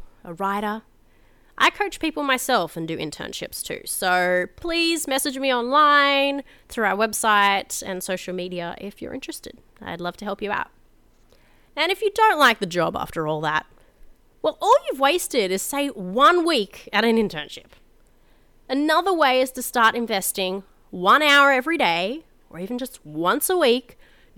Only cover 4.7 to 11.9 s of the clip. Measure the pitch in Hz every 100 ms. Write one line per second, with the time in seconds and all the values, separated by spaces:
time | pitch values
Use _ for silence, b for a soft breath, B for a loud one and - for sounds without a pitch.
4.7 | 339 330 330 302 269 294 262 269 247 240
5.7 | 285 294 285 277 277 277 277 - b b
6.7 | - 208 196 220 214 226 208 202 196 -
7.7 | - 208 185 - 185 - 180 180 180 170
8.7 | - 196 - - 269 - - - - _
9.7 | - - 170 175 - 208 196 202 - -
10.7 | _ _ _ _ _ _ b b b b
11.7 | - 330